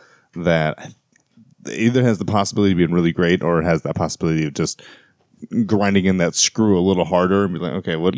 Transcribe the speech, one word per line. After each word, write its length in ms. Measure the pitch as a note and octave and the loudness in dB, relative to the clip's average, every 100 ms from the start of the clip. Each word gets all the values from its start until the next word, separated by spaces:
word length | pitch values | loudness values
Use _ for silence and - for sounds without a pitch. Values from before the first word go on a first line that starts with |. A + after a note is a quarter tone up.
| _ _ _ E2+ | _ _ _ -6
That 580 | E2+ E2 D2+ - - - _ _ _ _ - _ - | 0 2 0 -4 -12 -20 _ _ _ _ -20 _ -12
either 360 | C2 A2+ B2+ | -2 0 2
has 140 | B2 G#2 | 2 0
the 60 | |
possibility 460 | - G2+ G2 G#2+ G2+ | 0 0 0 0 2
of 80 | F2+ | 2
being 140 | E2+ | 2
really 200 | F2 E2 | 2 0
great 300 | E2 E2+ F2+ | 0 0 0
or 180 | E2+ E2+ | 0 0
it 40 | |
has 180 | E2+ E2 | 0 -2
that 140 | C#2+ - | -2 -4
possibility 480 | E2 - E2+ D#2+ | -4 -4 -2 -2
of 100 | D#2 | -4
just 260 | C#2+ D#2 - - - _ _ _ _ - - G#2+ | -4 -6 -6 -16 -20 _ _ _ _ -8 -4 0
grinding 380 | G#2+ G2+ G2 | 0 2 2
in 140 | F#2+ F#2 | 2 2
that 180 | E2+ - | 0 0
screw 420 | - - G#2+ F#2 | -2 0 2 2
a 20 | |
little 240 | F#2 F#2 | 2 2
harder 420 | D#2+ F2+ F2+ G2 G2+ | 2 2 2 2 0
and 60 | |
be 60 | E2 | -2
like, 140 | E2+ | -6
"Okay, 240 | D#2+ F#2 D#2+ | -6 -6 -2
what, 180 | F2 | -2